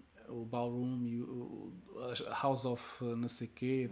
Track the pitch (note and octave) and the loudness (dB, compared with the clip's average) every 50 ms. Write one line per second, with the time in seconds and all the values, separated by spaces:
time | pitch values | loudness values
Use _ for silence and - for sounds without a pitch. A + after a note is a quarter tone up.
0 | - - - - - C3 B2+ A#2+ A#2 A#2 B2 A#2+ A#2+ A#2+ A#2+ A#2+ B2 B2+ B2+ B2 | -18 -20 -20 -16 -12 -8 -6 -6 -4 0 2 2 2 2 2 2 2 2 2 2
1 | B2 A#2+ A#2 A#2 B2 - B2+ B2 A#2+ - - - - - - - - - - - | 2 2 2 0 0 -2 -4 -4 -6 -6 -6 -8 -8 -8 -10 -12 -12 -12 -8 -6
2 | B2+ B2 A#2+ - D3+ - - - - C#3 C3+ B2 A#2+ C3 A#2+ A#2+ - - - - | -4 -2 -2 -2 -2 -2 0 2 4 4 4 4 2 0 0 0 -2 -6 -6 -2
3 | B2+ A#2+ A#2 A#2 A#2+ A#2+ - - A#2+ A2 - - B2+ B2+ C3 C3 B2+ A2 | -2 0 2 2 2 0 0 -2 -4 -6 -4 0 2 2 4 4 2 2